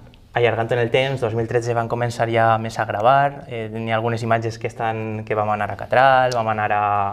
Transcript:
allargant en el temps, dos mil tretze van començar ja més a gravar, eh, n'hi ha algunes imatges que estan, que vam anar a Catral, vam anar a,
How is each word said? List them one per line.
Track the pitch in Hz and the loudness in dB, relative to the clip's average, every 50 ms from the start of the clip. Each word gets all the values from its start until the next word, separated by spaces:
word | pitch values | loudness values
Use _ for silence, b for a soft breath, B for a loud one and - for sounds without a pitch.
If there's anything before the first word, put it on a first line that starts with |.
| - - - - - - | -20 -20 -20 -20 -20 -6
allargant | - 123 120 113 110 113 113 117 | -2 2 2 2 2 0 -2 0
en | 127 120 | 0 0
el | 117 113 131 | 0 2 2
temps, | 131 131 139 135 123 | 0 0 0 -2 -2
dos | 120 107 110 | -2 -2 -2
mil | 117 113 113 | -2 -2 0
tretze | 120 120 113 120 117 | -2 -2 0 0 -2
van | 117 117 113 | -2 -2 -2
començar | 120 117 120 120 117 - 117 117 | -2 -2 -2 -4 -2 -2 -2 0
ja | 113 113 113 113 113 110 | 2 4 4 4 4 2
més | 113 113 - - | 0 -4 -4 -4
a | 110 | -4
gravar, | 107 104 101 110 123 139 139 143 143 147 143 - - | -4 -2 2 4 4 6 6 4 2 -2 -6 -14 -10
eh, | 120 113 110 107 107 | -10 -8 -8 -8 -6
n'hi | 113 113 113 | -6 -4 -2
ha | 113 | -2
algunes | 110 113 117 117 113 117 | 0 0 -2 -2 -2 0
imatges | 113 113 113 113 113 110 - | 0 0 0 0 -4 -6 -6
que | - 110 | -8 -8
estan, | - - 117 113 110 110 110 110 110 110 110 | -6 -4 -4 -2 -2 -4 -4 -6 -6 -8 -6
que | - 110 | -4 -2
vam | 107 104 107 | -2 0 0
anar | 107 104 104 101 98 | -2 -2 -2 -6 -6
a | |
Catral, | 98 - - 120 123 135 135 131 131 127 127 123 | -10 -6 2 4 6 6 6 6 4 4 2 0
vam | 117 110 | 0 0
anar | 110 110 107 107 104 | 0 0 0 0 0
a, | 104 104 104 101 104 101 98 98 | 0 2 2 2 2 0 0 -2